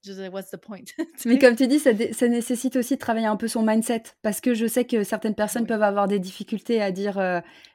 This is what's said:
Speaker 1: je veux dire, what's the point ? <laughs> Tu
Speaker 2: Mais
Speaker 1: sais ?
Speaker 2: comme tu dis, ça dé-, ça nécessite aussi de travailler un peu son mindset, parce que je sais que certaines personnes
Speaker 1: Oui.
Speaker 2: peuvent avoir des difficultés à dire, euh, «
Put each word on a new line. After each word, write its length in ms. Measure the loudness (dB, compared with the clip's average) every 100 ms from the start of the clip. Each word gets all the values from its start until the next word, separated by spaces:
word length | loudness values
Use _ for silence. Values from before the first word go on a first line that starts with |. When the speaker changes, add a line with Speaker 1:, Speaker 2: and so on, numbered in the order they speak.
Speaker 1:
je 80 | -16
veux 100 | -14
dire, 100 | -10
what's 180 | -12 -12
the 60 | -16
point ? 240 | -16 -18
<laughs> 360 | -16 -8 -8 -4
Tu 80 | 2
Speaker 2:
Mais 60 |
Speaker 1:
sais ? 40 | 6
Speaker 2:
comme 180 | 6 6
tu 100 | 2
dis, 120 | 4
ça 140 | 2
dé-, 200 | 2 -2
ça 160 | 0 0
nécessite 480 | 0 -2 -4 -2 -2
aussi 180 | -2
de 60 | -4
travailler 260 | -2 -2 0
un 100 | -2
peu 120 | -4
son 140 | 0
mindset, 400 | 2 2 0 -4 -4 _
parce 180 | -6 -2
que 140 | 0
je 120 | 0 0
sais 180 | 0
que 180 | 0 0
certaines 320 | -2 -4 -4
personnes 280 | -2 -2 -2
Speaker 1:
Oui. 60 | -2
Speaker 2:
peuvent 140 | 2
avoir 260 | 2 2 0
des 100 | 0
difficultés 600 | -2 -10 -8 -8 -2 -2
à 80 | 0
dire, 260 | -2 -4 -2
euh, « 220 | -2 -2 -6 -20 -20